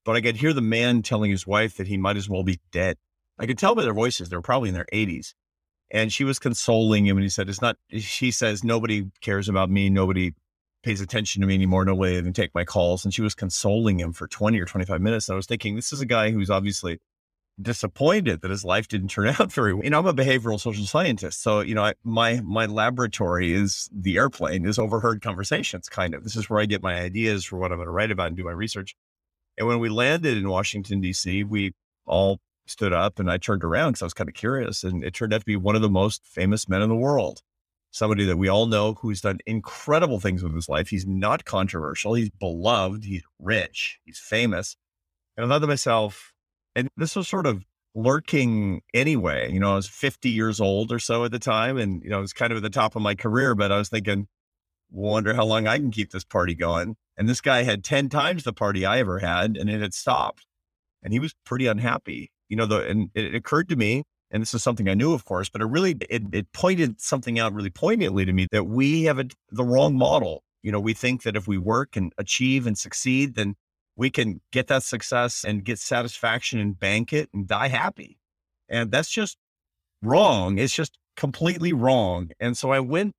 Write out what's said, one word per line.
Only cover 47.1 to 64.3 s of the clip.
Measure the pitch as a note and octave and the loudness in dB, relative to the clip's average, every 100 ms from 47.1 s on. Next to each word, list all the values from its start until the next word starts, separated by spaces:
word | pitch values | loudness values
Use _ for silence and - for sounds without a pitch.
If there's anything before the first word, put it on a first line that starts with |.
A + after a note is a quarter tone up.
was | G3+ F3 | -4 -4
sort | G3 D#3 | -2 0
of | G2+ - _ _ | -2 -6 _ _
lurking | A2 A#2 D3 - D3+ B2 A2 G2+ F2+ - | -2 2 2 2 0 2 2 0 -4 -2
anyway. | A#2 C#3+ C#3+ F2 C2+ A#1 | 0 2 2 0 -2 -2
You | F#2 | 0
know, | G2+ | 2
I | G2 | 0
was | G2 | -2
fifty | - C#3 - B2+ | -4 -4 -2 -2
years | A2 A2 G#2 | 0 0 0
old | G2 G2 A2+ | 0 0 -2
or | A#2+ | -4
so | - A#2 | -2 0
at | A#2+ | 0
the | A#2 | -2
time, | A2 A2 A#2 C3+ | 0 0 0 0
and, | G#2 F2+ | -2 -2
you | - | -4
know, | G2+ | -4
it | |
was | G2 | -4
kind | - A#2 | -2 -2
of | A2+ | -2
at | |
the | G#2 | -2
top | B2+ G#2+ A2+ | 0 0 0
of | |
my | G#2 | -2
career, | G2 A2+ A#2 C3+ | 0 0 2 2
but | G#2+ G2+ | 2 2
I | G2+ | 2
was | G#2 | 0
thinking, | A2 G2+ G2 G2+ _ _ _ _ _ _ | -2 0 -2 -4 _ _ _ _ _ _
"Wonder | F#2 G#2 G#2+ G#2+ | -6 0 2 2
how | A#2 | 2
long | A2 A2 G#2+ | 2 2 2
I | B2+ | 2
can | C#3 | 0
keep | G#2+ G2+ | -2 -4
this | F#2+ | -6
party | - F#2+ F2+ E2+ | -4 0 0 0
going." | E2+ E2+ F2+ A2 _ - | 0 0 -2 -6 _ -2
And | A2 | 0
this | B2 | 0
guy | C#3 B2+ | 2 2
had | B2 G#2 | 2 -2
ten | - C#3 C#3 | 0 0 2
times | C#3+ F3 F3+ | 0 0 -2
the | C3 | -4
party | G#2 G#2 G2 | -2 0 0
I | F#2+ A#2+ | 2 2
ever | G#2 F2+ | 2 0
had, | F2+ F2 G#2+ G#2+ | 0 0 0 0
and | G2+ | -2
it | G#2+ | -2
had | G#2 | -4
stopped. | - - C3 G#2+ - _ _ _ _ _ _ | -4 0 0 0 -6 _ _ _ _ _ _
And | - | -4
he | A2+ | -2
was | D#3 - | -2 -8
pretty | - B2 B2+ | -6 0 0
unhappy. | G#2+ A#2+ - - B1 - _ _ | 2 0 -2 -4 -12 -12 _ _
You | G#2+ | -2
know, | A2 | 2
the, | G#2+ A1+ | 2 0
and | G#2 G2 | -2 -2
it | - G2 G2 | -4 -4 -6
occurred | - D3+ F3+ | -2 0 0
to | C3+ | 0
me, | G#2+ B2+ D3 _ _ | 2 0 -4 _ _